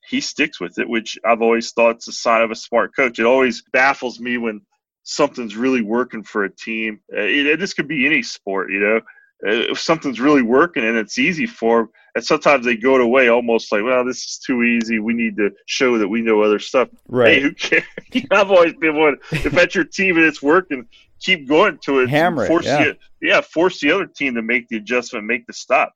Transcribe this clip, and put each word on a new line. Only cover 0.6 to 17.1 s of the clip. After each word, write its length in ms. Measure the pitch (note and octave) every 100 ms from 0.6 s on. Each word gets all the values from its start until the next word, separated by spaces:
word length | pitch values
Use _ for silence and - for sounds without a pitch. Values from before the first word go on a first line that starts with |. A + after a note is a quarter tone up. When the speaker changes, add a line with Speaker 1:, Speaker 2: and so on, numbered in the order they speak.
| F2 -
Speaker 1:
it, 100 | A2+
which 300 | A#2 G#2+ - A2
I've 160 | A2+
always 300 | A#2 A#2 A#2
thought 260 | - A#2 A2+
is 100 | -
a 40 |
sign 320 | A2 B2 A2+
of 80 | A2+
a 40 | A2+
smart 400 | - A#2 G2+ -
coach. 220 | C3 A#2
It 80 | A2+
always 380 | C3 C3 A2+ _
baffles 460 | B2+ C3+ C#3 B2 A2+
me 180 | A#2+ A#2+
when 240 | A#2 G#2+ _ _ _ _
something's 540 | - - D3 - A#2 G#2
really 260 | B2+ C3
working 400 | G#2 A#2 A#2+ A2+
for 220 | G2+ G#2+
a 120 | F#2+ -
team. 440 | - A2+ A2 G#2+ _
Uh, 100 | -
it, 380 | G#2 D3 C#3+ D#3
this 140 | D3+
could 140 | - D3+
be 180 | D#3 C3+
any 160 | D3+
sport, 500 | A#2 - - F#2+ F#2
you 80 | G2
know. 180 | G2+ A2+ - - _ _ -
Uh, 260 | A#2 -
if 80 | -
something's 400 | - E3 D3 A2+
really 240 | C3+ D3
working 420 | A2+ B2+ F3 D#3 A2+
and 100 | A#2
it's 220 | G#2 -
easy 300 | C#3+ E3 A#2
for 320 | - A2+ A#2
'em, 100 | A2 _ _
and 100 | -
sometimes 420 | A#2 D#3 E3 C#3 A#2+
they 120 | A#2
go 160 | B2
it 80 | C3+
away 280 | A#2+ C3 B2
almost 420 | A#2+ A#2+ A2+ -
like, 120 | G#2+
"Well, 220 | A2+ B2+ B2+
this 120 | B2
is 240 | - - -
too 160 | B2+
easy. 380 | A#2 A#2 A2+ A2+
We 140 | G#2+
need 240 | A#2 A2+ G2+
to 120 | G2+ - -
show 320 | - C3 A#2
that 100 | G2+
we 140 | A2+
know 220 | A2+ G#2+
other 160 | G#2+ G#2
stuff." 280 | - C3+ A#2 -
Speaker 2:
Right. 260 | _